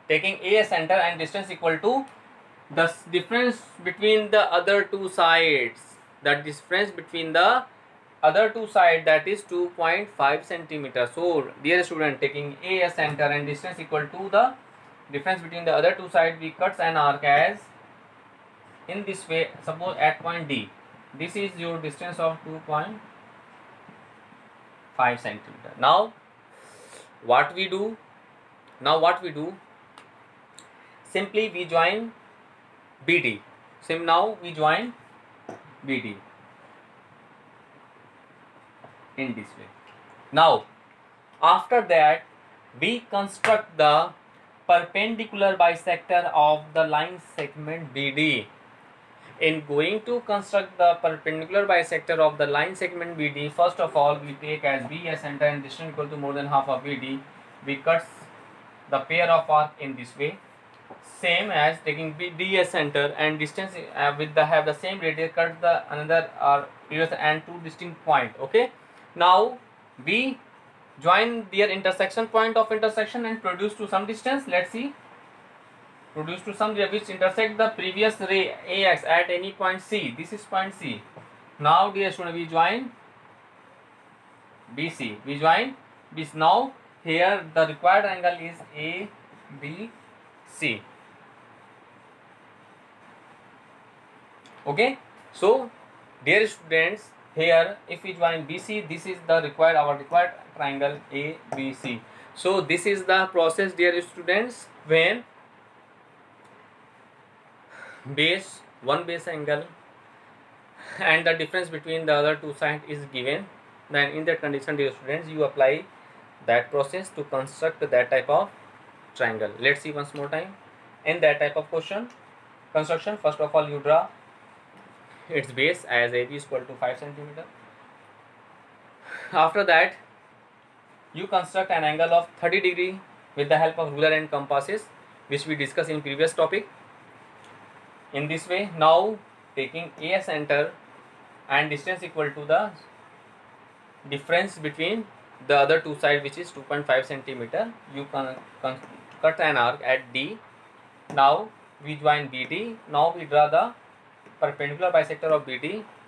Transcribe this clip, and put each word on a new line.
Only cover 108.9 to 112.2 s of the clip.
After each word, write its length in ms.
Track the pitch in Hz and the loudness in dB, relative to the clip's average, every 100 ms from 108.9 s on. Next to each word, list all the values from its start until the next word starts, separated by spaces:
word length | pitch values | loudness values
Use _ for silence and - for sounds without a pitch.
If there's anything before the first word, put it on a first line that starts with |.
| 156 170 | -2 -2
base 220 | 170 175 | -8 -8
angle 380 | 156 147 147 165 - - - - - - - _ _ _ - - - | -8 -4 -4 -4 -18 -20 -20 -20 -20 -20 -20 _ _ _ -20 -16 -4
and 300 | 190 160 165 | 2 4 4
the 60 | |
difference 360 | 165 156 185 170 | 0 -2 -4 -4
between 360 | 160 160 160 160 | -8 -6 -4 2
the 80 | |
other 220 | 147 | 2